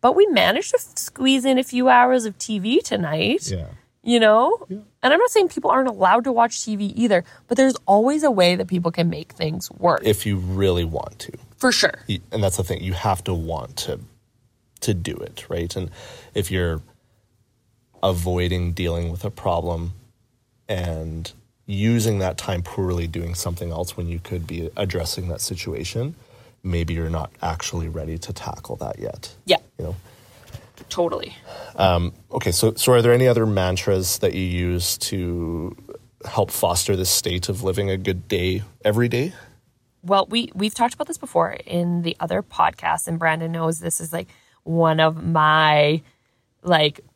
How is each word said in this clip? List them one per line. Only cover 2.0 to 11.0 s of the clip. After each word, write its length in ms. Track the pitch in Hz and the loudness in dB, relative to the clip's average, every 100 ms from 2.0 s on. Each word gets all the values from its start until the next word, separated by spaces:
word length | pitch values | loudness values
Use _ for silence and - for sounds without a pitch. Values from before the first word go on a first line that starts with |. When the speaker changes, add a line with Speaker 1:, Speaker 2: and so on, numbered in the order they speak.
| 247 254 220 | 6 4 0
Speaker 1:
of 120 | 196 | -8
T 220 | - 214 | -6 -4
V 220 | 190 294 | 0 0
tonight. 680 | - 208 165 156 - 320 - | 0 -2 -2 0 0 0 -2
Speaker 2:
Yeah. 180 | 190 80 - _ _ | -8 -8 -14 _ _
Speaker 1:
You 160 | - 240 | 2 4
know? 440 | 220 220 269 466 - | 6 6 4 0 -4
Speaker 2:
Yeah. 100 | 196 208 _ | -14 -14 _
Speaker 1:
And 100 | 254 | 2
I'm 60 | 320 | 4
not 100 | 480 | 4
saying 180 | 440 370 | 4 2
people 200 | - - | 0 0
aren't 200 | 254 262 | 2 2
allowed 340 | 202 190 220 240 | 2 4 4 4
to 60 | |
watch 320 | 233 233 - | 2 2 0
T 120 | - 208 | -6 -4
V 100 | 202 | -4
either, 380 | - 240 185 - - _ | 0 2 2 0 -20 _
but 100 | 240 | 4
there's 180 | 269 247 - | 4 2 4
always 380 | 202 233 302 | 4 6 4
a 80 | 294 | 2
way 240 | 208 175 180 | 6 4 4
that 120 | 185 | 0
people 240 | 185 170 | 0 0
can 180 | 170 170 | 0 0
make 240 | 156 160 | -2 -10
things 360 | - 160 175 - | -6 -4 -4 -10
work. 300 | - 175 147 | -2 0 2
Speaker 2:
If 220 | 110 101 110 | 2 0 0
you 120 | 98 | -2
really 480 | 90 95 98 87 85 | -2 0 2 2 0
want 340 | 76 | -4